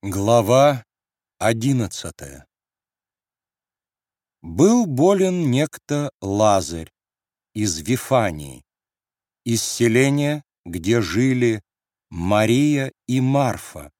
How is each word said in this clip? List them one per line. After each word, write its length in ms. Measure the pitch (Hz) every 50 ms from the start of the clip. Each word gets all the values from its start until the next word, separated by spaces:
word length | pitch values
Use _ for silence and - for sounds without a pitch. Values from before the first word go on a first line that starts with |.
| -
Глава 760 | 101 98 98 98 107 117 120 107 98 120 131 139 147 139 123 - _ _ _ _ _ _ _ _ _ _ _
одиннадцатая. 1080 | - 110 113 113 110 139 139 127 113 98 - - - 87 - - - 71 67 69 71 _ _ _ _ _ _ _ _ _ _ _ _ _ _ _ _ _ _ _ _ _ _ _ _ _ _ _ _ _ _ _ _ _ _ _ _ _ _ _
Был 420 | - 82 82 92 147 202 233 247 233
болен 680 | 170 135 123 151 185 202 190 185 185 185 180 170 139
некто 600 | 120 135 151 151 - - _ - 151 147 147 139 _ _
Лазарь 720 | - 98 98 101 107 107 101 95 87 82 85 82 80 - _ _ _ _ _ _ _ _ _ _ _ _ _
из 260 | 107 107 101 85 78
Вифании, 840 | 76 - 123 123 - - 135 123 110 98 80 76 73 67 65 64 _ _ _ _ _ _ _ _ _ _ _ _ _ _ _ _ _
из 180 | 117 117 110
селения, 840 | - - - - 120 117 110 123 135 139 139 143 147 147 147 151 - _ _ _ _
где 340 | 85 82 90 82 95 117 120
жили 600 | 107 82 82 107 127 135 127 123 123 117 110 104 _ _ _ _ _ _ _ _ _ _
Мария 840 | - 85 85 92 104 104 110 110 117 127 147 151 147 139 135 135 _ _ _
и 160 | - 127 131
Марфа 680 | 127 131 135 139 139 123 98 80 - - - 78 76 71 _